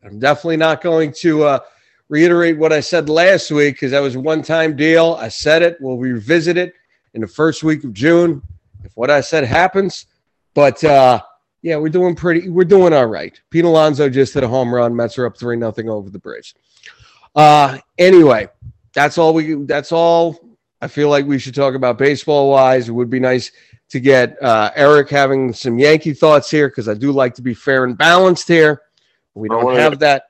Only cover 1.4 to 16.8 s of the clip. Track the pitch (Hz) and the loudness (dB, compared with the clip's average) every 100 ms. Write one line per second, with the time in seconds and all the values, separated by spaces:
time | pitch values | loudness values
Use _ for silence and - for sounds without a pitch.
1.4 | 147 135 - _ _ _ _ 151 170 175 | 0 -2 -6 _ _ _ _ 0 2 2
2.4 | 170 156 160 156 - 170 147 156 180 185 | 0 0 0 0 -2 -4 0 2 2 2
3.4 | - 147 147 135 135 139 139 127 143 160 | -2 0 0 -2 -4 -4 -4 -6 -6 -6
4.4 | 139 160 160 139 156 165 165 165 113 - | -4 -2 -2 -2 0 2 2 -2 -10 -6
5.4 | 147 160 170 170 131 123 127 120 104 165 | 0 2 0 -2 -10 -8 -6 -8 -2 0
6.4 | 160 170 180 _ _ _ _ 117 107 - | 0 -4 -6 _ _ _ _ -12 -10 -4
7.4 | 160 151 156 156 135 98 147 170 175 143 | -4 -2 -4 -4 -8 -4 0 2 0 -4
8.4 | - - _ - - - 127 143 131 160 | -12 -20 _ -20 -20 -8 0 0 0 -4
9.4 | 127 147 180 196 196 - - _ _ _ | 0 0 0 -2 -4 -8 -20 _ _ _
10.4 | _ - 143 - 156 139 127 113 - _ | _ 2 2 2 2 4 4 2 -4 _
11.4 | _ _ 165 151 156 175 180 170 175 165 | _ _ -6 -4 -2 -2 -2 -2 -2 -2
12.4 | 185 170 175 196 180 151 117 92 85 _ | -2 -2 4 4 4 2 0 -4 -12 _
13.4 | _ 160 170 160 156 139 143 131 131 147 | _ -2 2 4 2 2 0 0 0 0
14.4 | 123 131 123 123 120 120 117 - 120 - | -2 -2 -2 -2 -2 -2 -6 -6 -8 -8
15.4 | 120 117 113 107 113 107 95 98 - 55 | -8 -6 -6 -8 -10 -10 -12 -18 -18 -18
16.4 | - _ _ _ | -20 _ _ _